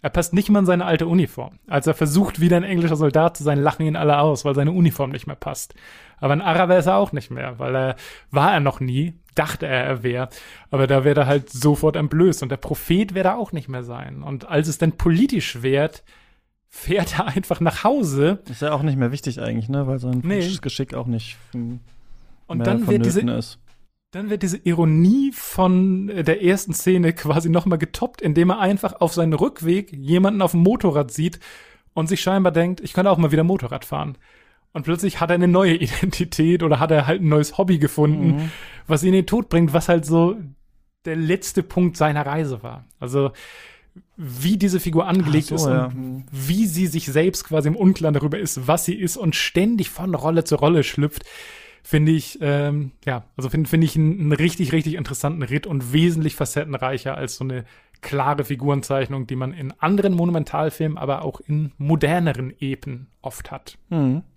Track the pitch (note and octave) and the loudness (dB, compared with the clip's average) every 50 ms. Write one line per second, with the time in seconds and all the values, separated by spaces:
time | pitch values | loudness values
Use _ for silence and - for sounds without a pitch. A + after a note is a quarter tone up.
0 | - C#3+ - F3 E3+ - - F#3 G3 - G#3 G#3 F#3+ F3+ F3+ F3 F3 F#3 E3+ D3+ | -8 -2 -2 -2 -2 0 0 0 4 4 4 4 6 4 2 2 2 2 2 0
1 | E3 E3+ E3+ F#3+ D#3+ - - - B2 - - - _ - - C#3+ - D#3+ D#3 - | 2 2 2 2 2 0 -4 -12 -14 -14 -14 -20 _ -2 -2 0 0 0 0 0
2 | D#3+ D3 C#3+ F#3 G3+ - - - D#3+ F3 F3 F3 F3 G3 F#3+ E3+ E3+ E3 D#3+ D3 | 0 2 2 2 2 2 0 0 2 4 4 4 2 0 -2 0 2 0 2 2
3 | D#3 D3+ C#3 D#3+ D#3+ E3+ E3+ - D3 D3 D3 C#3+ C#3 D3+ - - D#3 D#3 D3+ E3+ | 2 2 4 4 2 2 0 0 -2 0 0 2 2 0 0 0 -2 -2 0 0
4 | D#3 D3 D3 C#3+ D3 D#3 D3 B2 - D3 C3+ C#3 C#3+ D3+ F3+ F#3 E3+ D#3 - - | 2 2 4 4 4 2 2 0 -2 -2 0 2 2 2 2 4 4 2 2 0
5 | C#3 C3 C#3 - - D3 C#3 _ - D3 C3+ - - - - - - - - - | -4 -4 -6 -10 -10 -12 -14 _ -10 -10 -10 -10 -12 -16 -18 -20 -20 -20 -20 -20
6 | - - _ _ - C3+ C#3+ D3+ G3 F3+ D#3+ F3 F#3 F3 F3+ F#3 D#3 F3+ F#3+ G3 | -20 -20 _ _ -2 0 0 2 2 2 2 4 4 6 4 4 4 4 4 2
7 | G3+ - - C#3+ A#2 - A#2+ B2 C3 C3 B2 A2+ C3 B2+ B2+ C3 C3 C3 B2+ - | 2 0 -2 -8 -8 -8 -10 -10 -8 -10 -8 -6 -6 -2 -2 0 0 -2 -4 -6
8 | - - - - _ _ - C#3+ C#3+ F3+ G3+ D#3+ C#3+ C#3 - - C3 B2+ B2 C3 | -12 -20 -20 -20 _ _ 0 2 4 4 4 4 2 0 0 -2 -6 -4 -2 -2
9 | D#3 E3+ E3 - _ - _ - D3+ D#3 - - D#3+ D3+ C3 B2+ B2 C#3 C3+ A#2+ | -2 -4 -6 -12 _ -6 _ -2 -2 -2 -4 -8 -4 -2 -2 -2 0 -2 -4 -2
10 | A2 B2+ A#2+ B2 B2+ B2+ - - - - - - - _ - C3+ C3+ C3 C#3+ C3+ | -2 -4 -2 -2 -6 -8 -10 -20 -20 -20 -20 -20 -12 _ 0 2 2 4 4 4
11 | C3 D3 C#3+ D3+ C#3 C3 C#3+ C#3+ C3+ - - B2 B2 D3 D3 C#3+ - D#3 D3+ E3 | 4 4 4 4 4 4 2 0 0 -4 -10 0 2 2 2 4 2 0 2 2
12 | D3+ D3 - D#3 F3 F#3+ D#3+ - C#3+ A#2+ C#3 - - - C#3+ - - - E3+ F#3 | -2 0 2 4 4 4 4 0 -4 -8 -8 -8 -6 -8 -8 -8 -2 0 2 2
13 | A3 G3 F#3 F#3+ F#3 F#3 G#3 A#3+ G#3+ - - D#3+ A#2+ - C3+ B2+ B2 A#2+ A#2+ B2 | 2 0 -2 0 0 0 0 0 -6 -6 -8 -10 -10 -10 -12 -12 -10 -12 -12 -14
14 | - - C#3 C#3 C#3+ D3 C#3 B2+ - - E3+ D3 D#3 D#3+ D3 - E3+ E3 - - | -14 -14 -14 -12 -10 -10 -10 -10 -8 -2 0 0 0 0 -2 0 0 0 0 2
15 | - E3+ E3 E3+ B3 C#4 C4+ F#3+ - - - A#2 A#2+ C3 C3+ C#3 D3 D#3+ - - | 2 2 4 4 4 2 2 -2 -4 -4 -8 -4 -2 0 2 2 0 0 -4 -10
16 | - _ _ _ _ _ _ _ _ _ _ _ _ _ _ - - - F3+ G3+ | -20 _ _ _ _ _ _ _ _ _ _ _ _ _ _ -12 -4 -2 0 0
17 | E3 - - - - - C3 F#3+ F#3 - E3+ - E3 E3 - - - G#3 C4+ D4 | 0 -2 -2 -4 -4 -2 -2 -4 -2 -2 -2 0 0 0 0 0 0 0 2 2
18 | A3+ D#3 C3+ C#3 C#3+ - - - - - B2 - C#3+ D3+ D3+ C#3 C#3+ D#3 C3+ C3+ | 0 0 2 2 2 2 2 -2 -6 -14 -10 -6 -4 -2 -2 0 0 0 0 0
19 | B2+ A#2+ C3 C#3+ - C3+ A#2+ C3+ A#2+ A2+ A2+ A2+ A2 A#2 C3+ C#3+ C#3 C3 C3+ C3 | 0 -2 -2 -4 -6 -8 -6 -6 -6 -4 -4 -4 -4 -4 -4 -2 -2 -2 -4 -4
20 | A#2+ B2+ B2 B2 B2 E3+ G3+ G3+ F3 F3 F#3+ D3+ - C3+ - - C#3 - - B2+ | -4 -2 -2 -2 -2 -2 -2 -2 -2 -4 -6 -6 -8 -8 -6 -6 -6 -6 -6 -8
21 | B2 B2 A#2 A2+ A2+ - - - - - - B2 A#2+ A#2 B2 B2 - - - - | -6 -4 -4 -6 -6 -10 -18 -20 -20 -14 -10 -10 -8 -8 -10 -12 -16 -20 -20 -20
22 | - - - - - - - - _ _ E3 E3 - A#2 - A#3 A#3 F3+ - - | -20 -20 -20 -20 -20 -20 -20 -20 _ _ -6 -2 0 0 0 0 2 2 2 2
23 | A#2 A#2 E3 G3 - A#2+ A#2 A#2 A2+ - - - _ - - _ - _ _ _ | 2 2 2 0 0 0 -4 -4 -8 -10 -14 -20 _ -20 -20 _ -20 _ _ _
24 | _ _ - F3+ G3+ G#3+ G#3+ G3 F#3+ F#3 F3 - - F3+ E3+ E3 E3+ E3 D#3 D#3+ | _ _ -12 -10 -6 -6 -4 -4 -2 -4 -4 -2 -2 -2 2 2 2 4 4 4
25 | E3+ F#3 A3+ C#4 C4+ C#4 B3 - - - - - F#3 F#3 F#3 F#3 F#3 F#3+ F#3 F#3 | 4 4 4 4 2 -2 -4 -6 -14 -8 -2 0 2 4 4 4 4 2 0 -2
26 | G3 G3+ G#3 F#3 D#3+ E3+ D#3+ G#3 G3+ F3 G3 G3 - - D#3+ - - F3+ F#3 F3+ | -4 -6 -6 -2 0 0 0 2 4 2 2 2 -2 -6 -6 -2 2 2 2 4
27 | F3 E3 E3 - - D3+ C#3+ D#3+ D#3+ E3+ E3 F3 - F#3+ F3 D#3 D#3 - - - | 4 2 0 -2 -2 0 0 0 2 2 0 2 2 2 0 0 -2 -6 -6 -6
28 | A#3 B3 - - - E3 D3 E3 E3+ F3+ F#3 A3+ G3 F#3 G3+ G3 - G3 - - | -6 -6 -6 -4 -4 0 2 4 4 4 2 2 2 0 0 0 -2 -4 -2 0
29 | F3+ D#3+ - E3+ E3 D#3+ D#3 C#3+ F3 C4+ - - E3 D#3+ F3 G3 G3+ - - C#3 | -2 0 2 0 0 2 2 2 0 0 -2 -4 -2 0 0 0 -2 -6 -14 -12
30 | C3+ C#3 E3 F3+ F#3+ G3 G#3+ G3+ F#3+ E3+ - E3+ E3+ F#3 A#3+ B3 - F#3 C#3+ D3 | -2 2 2 4 4 2 2 2 0 2 4 4 4 4 4 2 0 2 2 2
31 | C#3+ A#2+ - - D#3 F3+ E3 - - - - - - - - _ _ _ _ E3 | -2 -2 -4 -4 -4 -4 -4 -8 -20 -20 -20 -20 -20 -20 -20 _ _ _ _ -4
32 | D#3+ D#3+ F#3+ - - F#3 F#3+ G3 F#3+ F3+ D#3 E3 E3+ F3+ F#3 - - - - - | -2 -2 -2 -2 0 0 2 2 2 2 2 2 0 0 -2 -6 -10 -6 -2 0
33 | F#3 G3+ F#3 D#3+ E3+ D3 C#3+ D#3 D#3+ F3 F#3+ F#3+ - A#2 C#3 C#3 - - D3 C#3+ | 2 4 4 4 4 2 4 2 2 2 0 -2 -4 -6 -8 -10 -10 -8 -6 -6
34 | D3+ D3+ C3 - _ _ _ _ _ _ _ _ _ _ _ D#3+ C3+ D#3+ E3+ E3 | -6 -8 -10 -14 _ _ _ _ _ _ _ _ _ _ _ -8 -4 -4 -4 -2
35 | F#3+ G3 - - E3+ E3 F3 F3 F3+ F3 F3 F#3 G3 F3+ E3 E3+ D#3 A2+ - - | -2 -4 -2 -2 0 0 2 4 4 4 6 6 4 4 4 2 0 -2 -2 -2
36 | - F#3+ - - F3 D#3 - - D#3 E3 F3 F3 E3+ D#3 D3+ A#2+ D3 D#3 D#3+ D3+ | -2 -2 -2 -2 -4 -4 0 2 4 4 4 4 4 2 2 2 2 2 2 2
37 | C3+ C3 E3 G3 F3+ D#3 D3+ D3+ D3 - - - F#3 F#3 F#3 D3+ D3 C#3+ - - | 4 2 0 2 2 4 4 4 2 0 0 -2 2 2 2 2 2 0 2 2
38 | D3+ D3+ D3+ F#3+ F#3 E3 C#3+ D3 D#3 D#3+ - - - - - - - - D#3+ D3 | 2 2 2 2 2 2 2 2 -2 -6 -8 -12 -16 -18 -18 -18 -4 -2 -2 2
39 | D#3 F#3 F#3 F#3+ F3+ - G3+ A#3 A3 - - E3+ E3+ D#3 C#3 E3+ D#3+ - F3 E3+ | 4 4 4 4 2 2 0 -2 -2 2 2 2 4 4 2 0 2 2 2 2
40 | D3+ D3 E3 E3 E3+ F3 G#3 A3+ E3+ C#3 C3+ _ _ _ _ _ _ _ _ _ | 2 2 4 4 4 4 2 -2 -10 -16 -18 _ _ _ _ _ _ _ _ _
41 | _ E3 D#3+ D#3+ D#3+ D#3 F3+ F#3 - - - G3 E3+ - - F3+ F3+ F3 E3 - | _ -6 -4 -2 0 0 0 -2 -2 -2 -2 -2 -2 -2 0 2 2 2 2 2
42 | D3+ D#3 D3 D3 D3 C#3 C#3+ D#3+ D#3+ C#3+ B2+ A2 - A#2 - - A#2+ _ _ _ | 0 2 2 0 -2 -2 -4 -4 -4 -4 -6 -8 -10 -14 -16 -16 -18 _ _ _
43 | - B2 B2+ C#3 C#3 C#3 - - - - - - - - - _ _ _ _ F3+ | -10 -2 0 0 0 0 -2 -8 -20 -20 -20 -20 -20 -20 -20 _ _ _ _ -20
44 | _ _ _ - E3 C3+ B2 B2+ C3+ F3 G#3 G3 G3 G3+ F3+ F#3 - F3 D#3 E3 | _ _ _ -14 -14 -12 -10 -4 0 0 0 2 2 0 0 0 -2 0 0 0
45 | E3+ F#3 F3 F#3+ F3 D3+ D3 D#3 - - D3+ E3 D#3 C#3 B2+ B2+ B2+ B2+ B2+ C3 | 0 2 2 2 2 4 2 2 2 0 -2 0 0 2 2 2 0 -2 -6 -8
46 | C3 C3 B2+ C3 - - C#3 C3+ C3+ C#3 F3 G3+ A3+ G3 D#3 F3 F#3 F3 D3 D#3+ | -10 -10 -10 -12 -14 -12 -10 -8 -2 -2 0 2 2 0 2 0 0 0 0 -4
47 | - C#3 C3 D3+ E3 F#3+ F#3 - - - D#3 D#3 D3 D3+ E3 A#3 G3+ F#3 F#3+ - | -6 0 0 2 2 2 0 -2 -8 -2 -2 0 2 0 0 4 4 4 4 4
48 | D#3+ D#3 D3 C#3 - - C#3+ G#3 G3+ D3+ - C3+ B2+ B2 D#3 E3+ - - F3+ A3 | 0 0 0 2 0 -2 -2 -4 -4 -6 -6 -6 0 0 0 0 0 -4 -4 -2
49 | F#3+ E3+ - C4+ G#3+ E3 - - - - - E3+ F#3+ A3 A#3+ G#3+ F#3 - - - | -4 -4 -4 -2 -2 -2 -2 -2 -4 -2 0 0 2 2 0 0 -2 -4 -6 -8
50 | F3 F#3+ E3+ C#3 - D#3 E3 E3 E3 - - - C#3+ D3+ F3 D#3+ C3+ - - - | -6 -4 -4 -2 -2 0 0 0 0 0 0 2 2 4 4 4 2 0 0 -2
51 | C#3+ D3 - - - - - - - - - - - - - _ _ - - D#3 | -2 -2 -2 -8 -16 -16 -20 -20 -20 -20 -20 -20 -20 -20 -20 _ _ 0 2 2
52 | D3+ D#3 D#3+ D#3 - - - D4 E3+ C#3+ C#3+ C#3+ C#3+ D3 D3 D3 D3 C3 - _ | 4 4 2 2 -2 -6 -12 -6 -2 -2 0 0 0 -2 -2 -4 -4 -6 -10 _
53 | _ C#3+ C3 A#2+ - - _ - C3 C3 - D#3 D#3 - - E3 E3 D3+ - D#3+ | _ -6 -6 -6 -8 -12 _ -8 -6 -4 -2 -2 -2 2 2 2 2 2 2 2
54 | D#3 D#3 E3 G3+ D#3 D3 D3+ C#3+ D#3+ F3 E3 - F3+ B2 D#3 D#3+ D3+ D#3+ D#3 D3+ | 2 2 2 0 0 0 2 2 2 0 0 0 -2 0 0 0 0 -2 -4 -4
55 | C#3+ - C3+ - - C#3+ E3 E3 C#3 A#2 C3 D3 - G#3 D#3 C#3 B2 A#2+ C3 D#3 | -6 -8 -8 -4 -4 -4 -4 -4 -6 -4 -4 -4 -4 -4 -6 -4 -4 0 2 4
56 | E3 F3 E3 D#3+ D#3 D3+ - - D3 - - D3 D3+ D#3 C#3 C3 - B2+ C#3 B2 | 4 4 2 2 -2 -2 -2 -4 -6 -4 -4 -6 -6 -6 -6 -4 -4 -4 -4 -4
57 | - C3+ C3+ - C3+ B2+ - - C3 C3 B2+ B2+ A2+ - _ _ _ _ _ _ | -6 -8 -8 -6 -8 -10 -8 -8 -8 -8 -8 -8 -10 -14 _ _ _ _ _ _
58 | - - C#3 C#3 C3 C#3 D3 C#3+ C#3 - C#3+ A#2+ C#3 C#3+ C#3+ C#3 B2+ - C#3 C3+ | -12 -6 -4 -2 0 0 0 -2 -2 -6 -6 -4 0 0 0 0 0 -2 -2 -2
59 | C3 A#2 C#3 C3+ B2+ A2+ C3+ B2+ C3 C3 F3+ F3 C#3+ B2+ - _ - D#3+ G3+ G3+ | -2 -4 -6 -8 -8 -6 -6 -6 -6 -8 -8 -10 -12 -12 -8 _ 0 2 2 2
60 | G3 G3 F#3 E3+ E3+ F3 F3 D#3+ D3+ - - D3+ D#3 D#3+ - - D#3 D#3 D3+ - | 2 2 2 2 2 0 0 -2 -2 -2 -2 -2 -2 -2 -2 -2 -4 -4 -4 -4
61 | - C#3 C#3 - D#3 D3 - - - - D3+ D3+ D#3 C#3 - _ C#3+ D3 E3 D3+ | -4 -4 -4 -4 -4 -8 -10 -10 -8 -4 -4 -2 -2 -4 -6 _ 0 0 2 2
62 | D3+ C#3+ E3 F3+ F3 E3 C3+ A#2 B2+ B2+ C3 _ D3 C3+ C3+ - - D3 C3 B2 | 2 2 2 2 2 0 0 -2 -6 -10 -8 _ -6 -6 -6 -8 -8 -12 -12 -12
63 | C3 _ _ _ - C3+ - - - - D3 C3+ _ - - - - _ F3 E3 | -14 _ _ _ -14 -14 -14 -14 -14 -14 -16 -16 _ -20 -20 -20 -12 _ -2 0
64 | C#3+ C3 B2+ D#3 - - _ | 2 2 0 -2 -4 -10 _